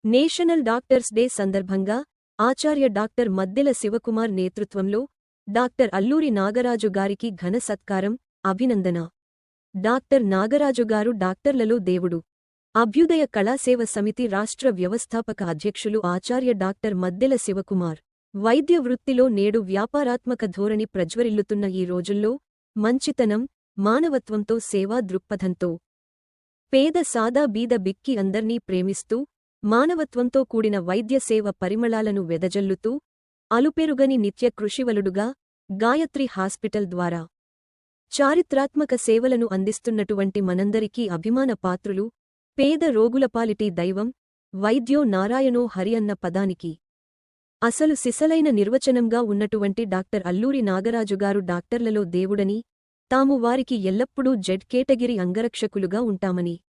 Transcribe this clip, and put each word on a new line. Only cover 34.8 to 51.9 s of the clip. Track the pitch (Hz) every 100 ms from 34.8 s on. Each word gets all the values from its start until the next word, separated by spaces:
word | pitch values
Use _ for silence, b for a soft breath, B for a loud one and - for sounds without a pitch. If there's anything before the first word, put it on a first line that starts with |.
| 247 208 196 185 220 277 _ _ _
గాయత్రి | 196 226 294 320 285 262 -
హాస్పిటల్ | 190 - 214 214 196
ద్వారా | 175 175 170 165 _ _ _ _ _ _ _ _
చారిత్రాత్మక | - 277 320 339 269 277 294 294 247
సేవలను | - 226 254 247 233 190
అందిస్తున్నటువంటి | 190 214 240 214 196 202 196 202 185
మనందరికీ | 180 202 220 214 - 220 170
అభిమాన | 214 247 269 214 185
పాత్రులు, | 180 202 190 220 _ _ _ _ -
పేద | 277 311 330 220
రోగులపాలిటి | 233 254 262 233 226 208 208 170
దైవం, | 175 190 226 - _ _ _
వైద్యో | 190 208 262 233 285
నారాయణో | 262 190 202 247 269 240 240 185
హరి | 190 226
అన్న | 208 202
పదానికి | 180 180 196 175 165 160 _ _ _ _ _ _ _ _
అసలు | 233 - 311 285 247
సిసలైన | - 311 320 302 214
నిర్వచనంగా | 202 254 - 247 226 233 226
ఉన్నటువంటి | 202 208 220 202 196 226
డాక్టర్ | 185 190 208 180
అల్లూరి | 180 247 269 208
నాగరాజు | 185 208 233 214 196 202
గారు | 202 180
డాక్టర్లలో | 175 - 240 233